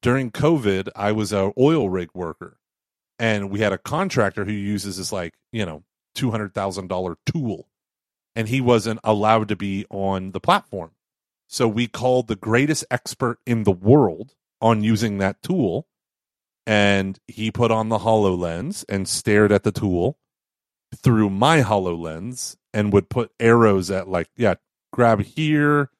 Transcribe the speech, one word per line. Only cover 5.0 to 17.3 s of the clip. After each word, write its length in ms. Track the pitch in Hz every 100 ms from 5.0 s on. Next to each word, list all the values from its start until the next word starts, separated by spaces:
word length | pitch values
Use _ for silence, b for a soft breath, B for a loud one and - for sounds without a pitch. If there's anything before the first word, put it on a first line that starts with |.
| 90
like, 220 | 98 85 _ _
you 140 | 113 92
know, 180 | 78 _ _ _ -
two 160 | 127
hundred 220 | 110 101
thousand 340 | - 98 92 92
dollar 300 | 92 92 85 -
tool, 440 | 175 123 90 - _ _ _ _ _ _ -
and 140 | 110
he 100 | 131
wasn't 400 | 123 120 110 110
allowed 440 | - 107 107 113 107
to 80 | 101
be 300 | 101 98 98
on 420 | 98 98 95 92
the 80 | 95
platform. 520 | - 190 - 101 82 _ _ _ _ _ _
So 200 | - 120
we 200 | 107 120
called 400 | - 127 127 120
the 80 | 104
greatest 480 | 110 117 147 151 -
expert 480 | 123 - - 123 120 -
in 180 | 113
the 80 | 104
world 640 | 90 98 143 110 80 110 _ _ _
on 240 | 113 110
using 360 | 107 110 113 101
that 220 | 98 98
tool, 460 | - 185 107 92 - _ _ _ _ _ _ _ -
and 520 | 104 101 98 95 95
he 240 | -